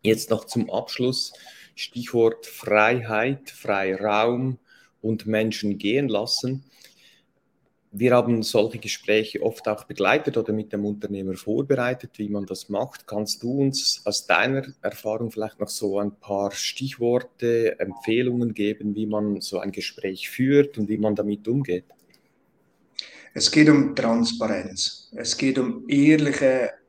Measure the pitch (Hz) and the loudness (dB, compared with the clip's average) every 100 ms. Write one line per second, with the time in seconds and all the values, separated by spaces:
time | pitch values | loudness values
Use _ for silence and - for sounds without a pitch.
0 | 110 110 - 110 - 120 - 101 - - | 2 2 2 -4 -2 -4 -2 -4 -4 -2
1 | 123 120 - - - - - - - 123 | -2 -2 -6 -12 -20 -20 -20 -14 -10 -10
2 | 120 120 113 - - - - 104 110 123 | -2 4 4 2 -14 -12 2 4 6 2
3 | 113 107 123 139 - - - 98 95 95 | 0 0 0 -4 -8 -10 -2 0 0 0
4 | 104 104 117 123 131 123 _ - _ _ | 2 4 2 2 -2 -6 _ -20 _ _
5 | 110 110 107 110 110 107 107 101 101 123 | -4 -2 0 0 0 0 -4 -2 0 0
6 | 139 104 117 - 127 135 - _ - _ | 0 -2 -2 -4 -4 -6 -10 _ -20 _
7 | _ _ _ _ _ _ _ _ _ 101 | _ _ _ _ _ _ _ _ _ 0
8 | 120 123 117 117 107 113 107 113 107 - | 4 4 4 0 2 2 2 -2 -8 -8
9 | - 107 110 - 113 - 110 107 - 101 | 2 2 2 -2 -4 -2 -6 -6 -8 -2
10 | 98 147 151 117 110 107 104 104 104 104 | 2 2 0 -2 -2 -4 -4 -4 -4 -4
11 | 101 98 95 92 - 117 139 131 123 127 | -6 -6 -6 -6 -4 -4 0 0 0 -4
12 | - - 104 104 98 95 - 104 135 - | -10 -10 -6 -4 -6 -10 -6 -4 -4 -8
13 | - 104 107 - 120 139 139 135 - - | -8 -6 -6 -4 -4 0 0 0 -4 -2
14 | - 101 - 87 120 135 135 - 101 - | -4 -4 2 2 2 -2 -6 -8 -8 -6
15 | 107 113 117 107 107 - 104 - 101 98 | -6 -4 -4 -6 -8 -6 -8 -4 -2 -2
16 | 104 101 - 98 101 - - - 135 135 | -4 -6 -6 -2 -2 -4 -8 -6 -8 -2
17 | 120 123 - _ 120 117 110 - 95 - | 0 0 -2 _ 0 2 2 0 -6 -4
18 | - 113 123 123 120 104 104 107 104 101 | 0 2 2 0 -2 0 -2 0 -4 -2
19 | 107 107 104 98 - 92 98 95 - - | -2 0 0 -2 -4 -6 -4 -6 -10 -6
20 | 98 92 - - 131 143 143 113 101 107 | -8 -6 -10 -2 4 6 4 0 -2 0
21 | 107 104 104 104 110 135 131 90 - _ | 0 0 -2 -4 -2 -2 -2 -4 -6 _
22 | _ _ _ _ _ _ _ _ _ - | _ _ _ _ _ _ _ _ _ -16
23 | - - - - - 151 156 143 - - | -16 -20 -14 -2 2 6 8 8 4 0
24 | 113 117 113 - 110 95 90 95 - - | 2 2 0 0 -2 -2 -6 -6 -6 -6
25 | - - 120 - 135 131 123 110 - 139 | -16 -10 -6 0 0 0 -2 -4 0 6
26 | 147 156 147 139 135 131 117 - | 8 6 4 2 2 4 0 -6